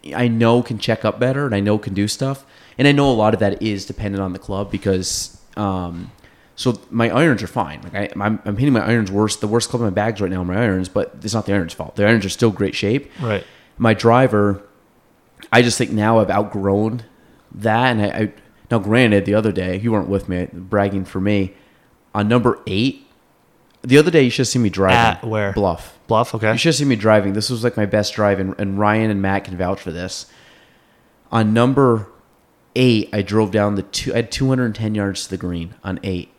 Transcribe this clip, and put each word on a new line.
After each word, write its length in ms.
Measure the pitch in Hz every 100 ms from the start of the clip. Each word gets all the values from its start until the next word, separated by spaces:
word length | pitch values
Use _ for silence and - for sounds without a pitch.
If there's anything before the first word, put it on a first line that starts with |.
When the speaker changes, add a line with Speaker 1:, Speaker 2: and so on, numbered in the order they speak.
| -
Speaker 1:
I 140 | 78 120
know 340 | 113 117 120
can 160 | 120 107
check 260 | - 110
up 140 | 110 -
better 260 | 123 135 143
and 80 |
I 60 | 101
know 160 | 101 107
can 140 | 104
do 120 | 98 104
stuff. 360 | - 135 139 _ _ - -
And 80 | 143
I 40 |
know 180 | 143 139
a 20 |
lot 200 | 113 107
of 60 | 110
that 220 | 101 98
is 220 | 107 101 -
dependent 360 | - 104 98
on 100 | 95
the 40 | 92
club 320 | - 98 101
because, 680 | 101 98 92 90 - - - _ -
um, 560 | 101 95 90 85 - - - _ _ -
so 220 | 127 110 -
my 180 | 113 117
irons 340 | 104 165 110
are 40 | 101
fine. 340 | 123 78 76
Like, 120 | 85
I, 280 | 95 101 -
I'm, 160 | 101 110
I'm 120 | 107 101
hitting 160 | 143
my 100 | 120
irons 260 | 104 117 98
worse. 260 | 98 107 -
The 120 | 107
worst 220 | 117 -
club 100 | 123
in 60 | 113
my 40 |
bags 260 | 92 107 104
right 100 | 95
now 120 | 92
are 20 |
my 160 | 90 92
irons, 300 | 117 95 92
but 240 | 104 - -
it's 100 | 104
not 140 | 110 101
the 80 |
irons' 180 | 101 82
fault. 240 | - 85 -
The 100 | 101
irons 200 | 113 95
are 40 |
still 200 | - 117
great 240 | 92 98
shape. 360 | - 104 135 - -
Speaker 2:
Right. 220 | 120 101 - - _ -
Speaker 1:
My 160 | 117
driver, 680 | 110 117 120 131 107 104 98 - _ _ _ _ _ _ _ -
I 100 | 120
just 160 | 120 -
think 120 | 120
now 260 | 107 107 113
I've 120 | 101
outgrown 760 | 98 104 104 98 101 110 120 110 _ _ _ _
that. 380 | - 110 110 127
And 100 | 113
I, 40 | 104
I, 240 | - 107 - _ _ _
now 60 | 113
granted, 440 | 98 117 120 101
the 100 | 95
other 180 | 104 110
day, 260 | 92 90 92
you 140 | 113
weren't 160 | 110 85
with 200 | 98 95
me, 200 | 90 90
bragging 520 | 85 92 107 101 95
for 160 | 90 95
me, 340 | 98 104 95 - _ _ _ _ _
on 120 | 104 104
number 300 | 123 117 - -
eight, 400 | 98 131 - _ _ _ _ _ _ _ _
the 140 | 131 139
other 140 | 156
day 120 | 160
you 80 | 123
should 80 | -
have 60 | 123
seen 140 | 127
me 60 | 110
driving. 280 | 87 95 117
Speaker 2:
At 260 | 113 -
where? 280 | 113 110 101
Speaker 1:
Bluff. 440 | 98 98 82 - - -
Speaker 2:
Bluff, 260 | 110 117
okay. 160 | 113 107
Speaker 1:
You 80 | 113
should 120 | -
have 40 | 139
seen 120 | 143
me 80 | 113
driving. 380 | 110 107 98
This 160 | 101 107
was, 120 | 120
like, 140 | 120 110
my 100 | 104
best 280 | 107 104
drive, 260 | - 104 98
and, 180 | 95 -
and 200 | 101 98
Ryan 300 | 104 107 110
and 100 | 101
Matt 220 | 98 98
can 120 | - 90
vouch 240 | 90 98
for 120 | -
this. 340 | 82 92 - - - - _ _ _ _ _ _ _ _
On 220 | 117 107
number 540 | 113 123 135 131 113 101 - _ _ _ _ _
eight, 340 | 127 127 113 101
I 100 | 104
drove 300 | 95 107 104
down 240 | 107 104 101
the 60 |
two, 300 | 92 - -
I 40 | 117
had 160 | 113
two 160 | - 135
hundred 260 | 131 120
ten 200 | 104 110 107
yards 280 | 101 92
to 60 | -
the 60 | 92
green 380 | 90 85 85 -
on 160 | 95 92
eight 280 | 101 90 -